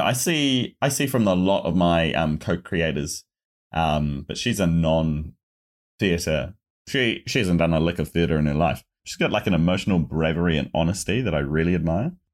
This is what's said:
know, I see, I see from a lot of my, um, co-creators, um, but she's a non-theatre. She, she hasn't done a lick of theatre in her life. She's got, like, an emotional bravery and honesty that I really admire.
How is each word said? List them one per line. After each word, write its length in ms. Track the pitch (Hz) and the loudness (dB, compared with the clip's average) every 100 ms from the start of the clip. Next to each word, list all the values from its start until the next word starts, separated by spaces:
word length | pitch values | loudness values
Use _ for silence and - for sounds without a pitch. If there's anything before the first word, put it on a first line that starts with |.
know, 60 | 90 | 0
I 40 | |
see, 640 | 123 - 160 143 127 - - | 0 0 0 2 0 -2 -2
I 80 | 139 | -2
see 180 | 139 143 | 0 0
from 200 | 131 104 | 2 2
a 60 | |
lot 300 | 90 92 98 - | 2 2 2 0
of 100 | 85 | 2
my, 360 | 87 85 80 | 4 4 2
um, 240 | 71 78 78 | 0 0 -2
co-creators, 840 | - 85 - 90 82 71 76 - - _ _ _ _ | -2 -4 -2 -2 0 -2 -4 -8 -14 _ _ _ _
um, 500 | - 82 76 76 69 71 | -2 0 2 0 -4 -8
but 120 | - | -6
she's 220 | 120 98 | -4 0
a 60 | 90 | 2
non-theatre. 1900 | 82 80 80 80 76 73 - _ _ _ _ _ _ 101 85 82 76 64 - _ _ - | 2 2 2 0 -2 -6 -14 _ _ _ _ _ _ -2 0 0 -2 -4 -12 _ _ -6
She, 340 | 139 120 - - | -2 0 -2 -2
she 120 | 139 | -2
hasn't 180 | 95 87 | 2 2
done 160 | 82 | 2
a 60 | 80 | 2
lick 180 | 82 87 | 0 -2
of 100 | 76 | -2
theatre 300 | 87 82 78 | 0 2 2
in 80 | 76 | 0
her 80 | |
life. 300 | 73 82 - - _ | 2 0 -2 -10 _
She's 120 | - - | -16 -4
got, 160 | 156 | -2
like, 140 | 110 - | 0 0
an 80 | |
emotional 440 | 87 82 92 - 92 | 2 2 0 0 0
bravery 580 | 76 78 80 82 87 78 | 0 0 0 0 0 0
and 140 | - | -2
honesty 460 | - 82 85 - 107 | -2 0 -2 -2 -2
that 120 | 123 | -2
I 40 | 76 | -2
really 340 | 71 78 85 | 0 0 2
admire. 380 | 90 80 85 143 175 _ | 0 0 -2 -4 -8 _